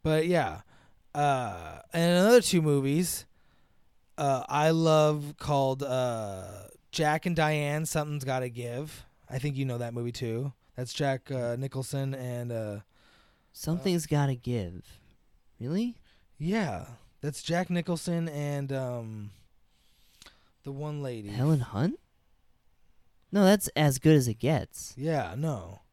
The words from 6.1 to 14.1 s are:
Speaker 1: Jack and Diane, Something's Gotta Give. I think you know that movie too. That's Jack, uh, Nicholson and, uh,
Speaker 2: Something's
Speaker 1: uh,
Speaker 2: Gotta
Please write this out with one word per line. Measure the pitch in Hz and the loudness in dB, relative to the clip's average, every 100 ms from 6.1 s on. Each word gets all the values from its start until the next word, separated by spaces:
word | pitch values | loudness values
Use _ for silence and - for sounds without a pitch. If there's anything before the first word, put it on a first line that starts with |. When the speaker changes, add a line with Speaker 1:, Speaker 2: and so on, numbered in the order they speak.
| 113 104 95 92 98 - - _ | -2 -6 -8 -12 -14 -18 -20 _
Speaker 1:
Jack | - 151 156 | 0 2 2
and | 180 | 0
Diane, | 170 156 151 143 151 | 2 2 2 0 -2
Something's | 160 160 151 147 | -2 -2 -2 -4
Gotta | 131 131 127 | -2 -2 -4
Give. | 117 120 123 156 - - _ - | -6 -8 -8 -10 -14 -20 _ -10
I | 127 | -4
think | 147 135 | -4 -2
you | |
know | 135 120 | -2 -2
that | 120 | -4
movie | 120 120 | -4 -6
too. | 117 120 113 139 - _ - | -4 -4 -4 -6 -10 _ -10
That's | 123 | -10
Jack, | - 139 131 - | -2 -2 -2 -4
uh, | 131 120 120 | -4 -4 -4
Nicholson | 135 135 131 139 135 | -4 -6 -6 -4 -4
and, | 135 123 120 120 | -6 -6 -6 -6
uh, | 113 107 101 - _ _ _ _ _ _ | -4 -6 -8 -12 _ _ _ _ _ _
Speaker 2:
Something's | - - 175 185 175 | -8 -4 -2 0 0
Speaker 1:
uh, | |
Speaker 2:
Gotta | 156 | 2